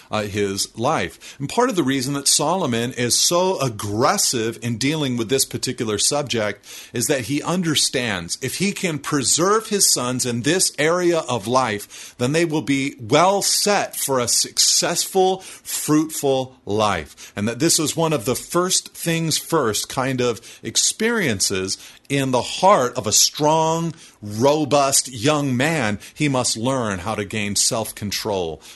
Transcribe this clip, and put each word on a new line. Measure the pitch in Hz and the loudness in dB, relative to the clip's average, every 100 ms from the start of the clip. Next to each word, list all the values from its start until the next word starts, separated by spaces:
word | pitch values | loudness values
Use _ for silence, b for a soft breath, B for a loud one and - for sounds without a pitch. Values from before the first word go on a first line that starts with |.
| B | B
uh, | 107 | -4
his | 104 104 101 98 - - | -2 -2 -2 -2 -6 -2
life. | 127 151 90 - - - | 0 0 -2 -8 -18 -10
And | 139 | -4
part | - 247 | 0 0
of | 185 | 2
the | |
reason | 131 135 127 | 0 0 -2
that | 143 139 | -2 0
Solomon | - 151 190 151 117 120 | 2 2 0 0 0 -2
is | 123 123 | -2 0
so | 110 - 175 185 175 | 2 2 2 2 0
aggressive | 135 104 101 104 143 202 - 123 110 113 | -4 -4 -4 2 2 2 0 0 -2 -2
in | 120 113 | -4 -2
dealing | 135 156 139 120 | 0 0 0 -2
with | 107 | 0
this | 131 | 0
particular | - 120 - 123 113 104 | 0 -4 -6 -4 -2 0
subject | - 147 135 117 104 104 B B B | 0 0 -2 -2 -2 -4 B B B
is | 120 120 | -4 0
that | 139 98 | 0 0
he | 143 | -4
understands | - 180 170 143 - 135 120 95 85 - | -2 -2 0 0 0 0 0 -2 -4 -6
if | 127 - | -6 -2
he | 196 | -2
can | - 185 151 | -2 -4 -4
preserve | - 147 117 - 185 214 214 | -2 0 2 2 2 2 0
his | 202 - | 0 2
sons | 151 123 127 | 2 0 -2
in | 127 120 | -2 -2
this | 120 185 - - | 0 2 0 0
area | 151 180 175 165 143 | 2 2 2 2 0
of | 123 104 | -4 0
life, | 127 123 104 - - - - | 2 2 -2 -6 -16 -14 -4
then | 123 | 0
they | 160 170 | 2 0
will | 151 | 0
be | 147 139 139 139 | 0 0 -2 -6
well | 110 147 180 202 | 2 4 4 2
set | - - 202 196 - | 0 0 0 0 -2
for | - - 131 | -4 -2 0
a | 117 | 2
successful, | - - - - - 160 170 - 190 185 190 | 0 -2 0 2 2 0 -2 0 2 4 2
fruitful | - - - - - 151 156 - 139 135 131 - | -6 -16 -8 -4 2 2 2 -2 0 0 -2 -10
life. | - 104 104 92 73 - - - | -4 2 2 2 -4 -16 -12 -4
And | 107 | -4
that | 120 | 0
this | 160 160 | 0 2
is | 151 | 0
one | 156 160 | 0 0
of | 147 | 0
the | 110 | -2
first | 117 - 175 180 - - | -4 -2 -2 0 -2 -4
things | - 175 165 160 - | -8 -2 -2 0 -4
first | - 165 117 104 - | 0 0 2 -2 -4
kind | - 131 131 | -2 -2 0
of | 123 113 B B | 0 -2 B B
experiences | - - - - 220 233 156 98 - 95 95 - B B - | -6 -2 0 0 0 0 0 0 0 -2 -4 -6 B B -4
in | 139 135 | -2 2
the | 127 | 0
heart | 110 - 185 190 123 120 | 0 2 6 6 4 0
of | |
a | 104 | 2
strong, | - - - 151 160 160 165 165 - B B | 4 2 2 2 4 2 0 -4 -8 B B
robust | 104 107 135 156 143 143 139 139 - | -8 2 4 4 4 4 4 2 -2
young | 127 131 151 143 123 | 0 2 2 2 2
man. | 147 160 110 104 B | 2 2 0 -2 B
He | - 151 | -2 0
must | 131 117 110 | 0 0 -2
learn | 120 135 110 95 | -2 -2 -2 -4
how | 98 104 | -4 -6
to | |
gain | 98 110 101 98 | -4 -4 -2 0
self-control | - 120 110 - 104 - 110 98 85 78 B | 0 0 -4 -6 -6 -4 -2 -2 -2 -6 B